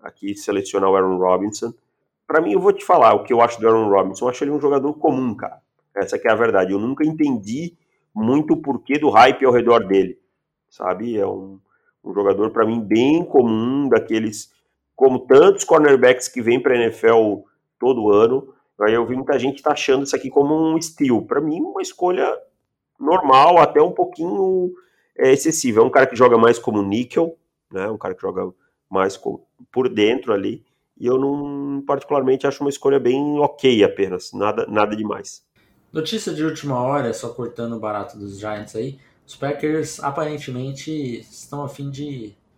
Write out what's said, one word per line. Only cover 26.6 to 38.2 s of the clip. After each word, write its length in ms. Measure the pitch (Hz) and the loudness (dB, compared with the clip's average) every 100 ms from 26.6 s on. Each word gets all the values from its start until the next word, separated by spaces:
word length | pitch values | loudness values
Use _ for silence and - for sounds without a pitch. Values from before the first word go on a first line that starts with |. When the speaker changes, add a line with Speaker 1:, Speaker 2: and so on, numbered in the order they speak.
| - 104 | -2 -4
Speaker 1:
níquel, 540 | 98 107 123 - 165 - _ _ _ | -2 -4 -2 -2 -2 -6 _ _ _
né? 160 | 95 101 | -8 -8
Um 100 | 110 | -8
cara 160 | 95 | -10
que 80 | 92 | -8
joga 320 | 95 92 92 - _ _ - | -8 -8 -8 -12 _ _ -6
mais 280 | 98 95 - | -2 -2 -2
co-, 280 | - - _ _ _ | -10 -10 _ _ _
por 180 | - - | -4 -2
dentro 440 | 107 104 127 120 | 2 2 0 -2
ali. 300 | 101 101 113 _ _ _ - | -4 -4 -10 _ _ _ -8
E 80 | 120 | -2
eu 100 | 131 | -2
não, 640 | 139 143 143 143 143 139 139 | -2 -4 -8 -10 -8 -8 -4
particularmente, 580 | 139 - 147 127 135 139 | -6 -2 -2 0 0 -2
acho 180 | 139 | -4
uma 60 | 143 | -6
escolha 300 | 139 139 139 | -2 0 0
bem 400 | 120 131 147 147 | 0 -2 -2 -2
ok 440 | - - 131 113 | -2 0 2 4
apenas. 480 | 101 98 95 90 - | 2 2 -4 -6 -10
Nada, 340 | 98 104 107 92 | -6 -4 -4 -4
nada 280 | 104 104 107 | -2 -2 -2
demais. 480 | 107 98 98 - _ _ _ _ _ | -8 -10 -14 -20 _ _ _ _ _
Speaker 2:
Notícia 420 | 160 156 220 190 | -10 -6 -6 -8
de 100 | 151 | -6
última 380 | 156 - 147 123 | -6 -6 -6 -4
hora, 320 | 120 143 120 | -2 -2 -4
só 160 | 110 120 | -8 -10
cortando 440 | - 117 - 117 | -10 -12 -10 -10
o 60 | 113 | -8
barato 380 | 107 104 95 | -8 -8 -10
dos 220 | 107 | -14